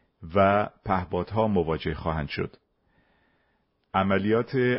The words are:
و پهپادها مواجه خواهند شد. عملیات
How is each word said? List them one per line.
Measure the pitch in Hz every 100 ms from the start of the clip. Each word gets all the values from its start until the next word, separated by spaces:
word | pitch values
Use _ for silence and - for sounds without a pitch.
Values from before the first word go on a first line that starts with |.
| _ _ 80
و | 92 98 101 107 _
پهپادها | - 95 90 90 87 104 110
مواجه | 98 80 78 -
خواهند | 78 82 80 73
شد. | - 90 - _ _ _ _ _ _ _ _ _ _ _ _ _
عملیات | 95 98 98 101 110 123 135 123